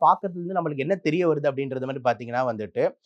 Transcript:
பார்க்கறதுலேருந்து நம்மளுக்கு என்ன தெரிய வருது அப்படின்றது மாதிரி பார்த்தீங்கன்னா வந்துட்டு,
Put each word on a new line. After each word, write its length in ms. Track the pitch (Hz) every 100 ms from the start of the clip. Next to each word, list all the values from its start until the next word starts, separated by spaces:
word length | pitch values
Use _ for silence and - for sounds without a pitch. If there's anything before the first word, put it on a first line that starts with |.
| 160
பார்க்கறதுலேருந்து 480 | 185 196 175 170
நம்மளுக்கு 240 | 190 160 139
என்ன 180 | 143 196
தெரிய 340 | 160 165 175
வருது 140 | 147
அப்படின்றது 500 | 147 135 139 127 131
மாதிரி 80 | 135
பார்த்தீங்கன்னா 340 | 123 117 117 120
வந்துட்டு, 600 | 127 107 104 120 170 -